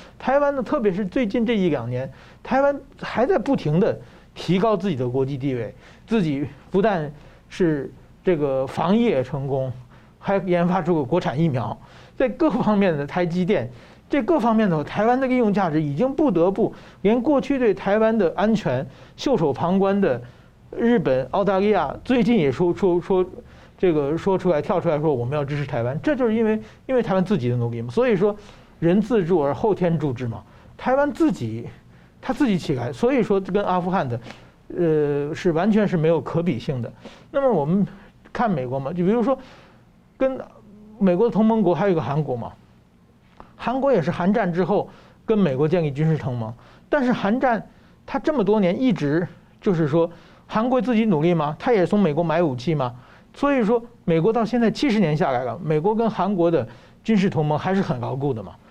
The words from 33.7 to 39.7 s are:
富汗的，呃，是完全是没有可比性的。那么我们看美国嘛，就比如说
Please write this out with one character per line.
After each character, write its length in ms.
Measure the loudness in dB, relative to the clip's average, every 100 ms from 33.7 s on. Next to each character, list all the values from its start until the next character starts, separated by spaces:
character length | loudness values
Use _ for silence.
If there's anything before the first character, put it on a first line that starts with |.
| -2
富 80 | 0
汗 200 | -2 -2
的， 120 | -6 -10 -20 -20 _ _ -2
呃， 560 | 0 2 0 -2 -4
是 200 | -4 -2
完 180 | 0 2
全 160 | 2 2
是 100 | 2
没 120 | 2
有 120 | 0
可 220 | 0 -2
比 160 | -2 -4
性 240 | -4 -6
的。 100 | -8 -12 -20 -20 -6
那 100 | -2
么 80 | 2
我 160 | 2
们 220 | 2 0 0 -4 -20 -20 -18
看 180 | -4 -2
美 160 | -2 -4
国 140 | -6
嘛， 120 | -6
就 120 | -2
比 80 | 0
如 100 | 2
说 160 | 0 -2 -6 -20 -20